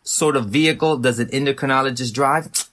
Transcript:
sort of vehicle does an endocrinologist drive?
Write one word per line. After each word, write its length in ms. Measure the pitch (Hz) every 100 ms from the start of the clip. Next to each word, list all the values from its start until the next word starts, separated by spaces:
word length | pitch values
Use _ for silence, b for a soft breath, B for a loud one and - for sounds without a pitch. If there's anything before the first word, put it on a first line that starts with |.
sort 320 | - - 156
of 120 | 139 107
vehicle 520 | 131 156 - 160 147
does 220 | 123 117
an 80 | 117
endocrinologist 840 | 135 143 135 139 131 135 123 123
drive? 380 | 110 139 156 156 - -